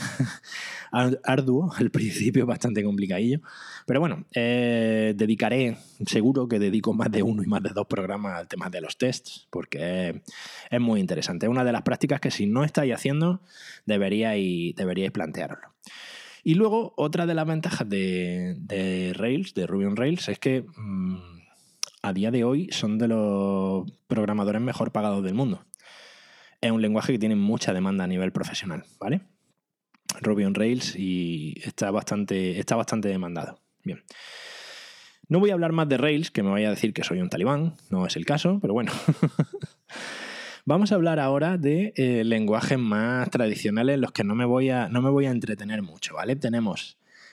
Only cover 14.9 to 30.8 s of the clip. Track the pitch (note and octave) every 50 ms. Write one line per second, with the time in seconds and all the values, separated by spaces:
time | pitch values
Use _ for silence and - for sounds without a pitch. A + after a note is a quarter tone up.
14.9 | F2 F#2+ F#2+ F#2 - G2+ E2 D#2 D2+ F2+ D#2 C#2+ - - - - _ _ - -
15.9 | - - - - - - - - - - _ D#3+ D#3+ F#3+ A3 G#3+ G#3+ A#3 - -
16.9 | - - C#3+ D3+ D#3 F3 E3+ E3+ E3 D#3+ D#3 D#3+ D#3+ D#3+ D#3+ F3+ - - - G#2
17.9 | G2+ G2 F#2+ F#2+ F#2 F#2 F2+ F2 F2+ F2+ F2+ F2+ F2 - - - G#2 F#2+ F#2+ F#2+
18.9 | F#2 F#2 F#2 F#2 F2+ F#2+ G#2+ A#2+ C3+ E3+ F#3+ - - G2+ F2 E2 F#2+ G2 G2 G2+
19.9 | G2+ A2 B2+ D3 F3 F3 - G#2 G2+ - - C3 C3 B2+ - - - - G#2+ G2+
20.9 | G2 F#2+ F#2 F#2 F#2 F#2 F2+ F2 F2 E2+ - _ _ _ _ _ _ _ - -
21.9 | - _ - G2+ F#2 F#2+ G#2 A2+ B2 B2 A#2 B2 C3+ D3+ - - - - A2 G#2
22.9 | G#2+ A2 A#2+ A#2 A2+ A2 G#2+ G#2 G2+ G2 G2 G2 G2 F#2+ F#2+ F#2+ F#2+ F#2 F2+ -
23.9 | - _ _ _ - A2 G#2+ G#2 G#2+ G#2+ G2+ G#2 G#2 A2 A#2+ B2+ A#2 - A2+ A2+
24.9 | - A2 G#2 G#2 G2+ G2 G2 F#2 F#2+ B2 C#3 A#2 F#2 - - _ - - - -
25.9 | - - - - - - - - - - - - _ _ - A#2 A2+ A2+ A2 G#2
26.9 | G#2+ G#2+ - - C3 G#2+ A2 A2 A2 G2+ G2+ G#2 A#2 A#2+ - - F#2+ F2+ F#2 F#2+
27.9 | G2 F#2+ F#2 F#2 F#2 F#2 F#2 F#2 - F2 F2+ - - - G2 F#2 - - - -
28.9 | - _ - G#2+ D3 F#3+ - - _ _ _ _ _ _ _ _ _ _ _ _
29.9 | _ _ _ - - - - A2 G#2 G2+ G2+ G2 G2 G2+ G#2+ A#2 B2 B2+